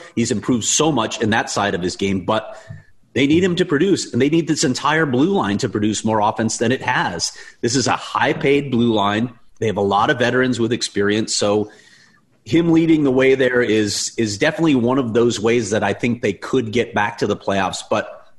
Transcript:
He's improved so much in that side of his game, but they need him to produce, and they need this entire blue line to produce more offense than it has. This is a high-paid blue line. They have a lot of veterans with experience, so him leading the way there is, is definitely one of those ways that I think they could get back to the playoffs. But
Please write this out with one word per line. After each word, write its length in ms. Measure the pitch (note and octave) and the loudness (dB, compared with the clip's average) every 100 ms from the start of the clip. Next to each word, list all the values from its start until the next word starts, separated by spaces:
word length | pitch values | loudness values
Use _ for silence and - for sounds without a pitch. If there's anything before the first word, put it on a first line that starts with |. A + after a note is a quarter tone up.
| - | -6
He's 160 | - A#2 | -4 -2
improved 340 | A2 - A#2+ | -2 0 -2
so 280 | - - D3+ | 0 2 2
much 300 | C3+ A2 - | 2 -2 -2
in 80 | A2+ | 0
that 180 | A2+ C3+ | 0 0
side 260 | - G2+ | -2 -2
of 60 | F#2+ | -2
his 160 | F2+ - | -4 -4
game, 300 | G2 G2 F#2 | -2 -2 -2
but 280 | A2 - - - - - - _ | -2 -4 -12 -18 -20 -20 -20 _
they 120 | - C#3 | -2 2
need 160 | E3 | 2
him 140 | F#3 E3+ | 2 0
to 80 | |
produce, 480 | F3 C#3 G3 E3 - | 0 0 2 0 -2
and 80 | A#2 | 0
they 80 | C#3+ | 2
need 180 | E3 D#3+ | 2 0
this 160 | D3 | 0
entire 440 | D#3 B2 C#3+ D#3 D#3+ | -2 -2 0 0 0
blue 260 | B2 E3 | 2 2
line 240 | G3 G2+ G2+ | 0 0 -2
to 140 | A#2 | -2
produce 340 | G#2+ G#2+ G2+ | -2 -2 -2
more 160 | A2 A2 | 0 0
offense 380 | G#2+ A2 A2+ - | 0 0 -2 0
than 120 | A#2 | -2
it 120 | B2+ | 0
has. 500 | - C3+ C#3 E2+ - - - - | -2 -2 -2 -4 -8 -10 -18 -6
This 120 | A#2+ | -4
is 120 | C3 A2+ | 0 0
a 100 | E2 | -2
high-paid 720 | - G#2+ B2 E3 C#3+ C#3 C3 | -4 -2 -2 0 0 0 0
blue 220 | A#2+ A#2+ | 0 2
line. 400 | G#2+ G2+ G#2 B2 - - - | 2 0 0 -2 -6 -20 -6
They 100 | A2+ | -4
have 100 | G2 | 0
a 20 | |
lot 300 | G2+ G2 A#2+ | 0 2 2
of 80 | B2+ | 2
veterans 420 | A#2+ B2 B2+ A#2 | 2 2 0 0
with 100 | A2+ | 0
experience, 640 | A#2+ - G2+ G2+ G#2 G#2+ | -2 -4 -2 0 0 -2
so 380 | - G#2 G#2 G#2 - - - _ _ _ _ | -2 0 0 -2 -8 -20 -20 _ _ _ _
him 280 | - E3 E3+ | -2 0 4
leading 320 | E3 E3 D#3 | 4 4 4
the 60 | C#3 | 2
way 240 | B2+ C3+ | 4 4
there 280 | C3 B2+ B2+ | 4 2 2
is, 500 | A#2 A2 G#2 G2+ - - | 2 2 0 -2 -6 -2
is 180 | A2+ G2+ | -4 0
definitely 380 | D3 D#3+ E3 | -2 2 2
one 240 | C3 A#2 C3+ | 2 2 0
of 160 | B2 | 0
those 260 | A2 A#2+ G#2+ | 2 2 2
ways 300 | A2 A#2+ G2+ | 0 0 0
that 120 | G#2+ | -2
I 120 | G2+ | -2
think 260 | G2 B2 A#2 | -2 -2 -2
they 140 | A2 | -2
could 380 | F#2+ - C3+ A2+ | -4 -2 -2 0
get 220 | A2 A2+ | -2 -2
back 220 | G#2 G#2 - | 0 -2 -2
to 80 | G#2 | -2
the 120 | F#2+ | -2
playoffs. 440 | - G2 F#2 - - | -2 -2 -2 -4 -4
But 340 | A2 - - - | -4 -4 -10 -20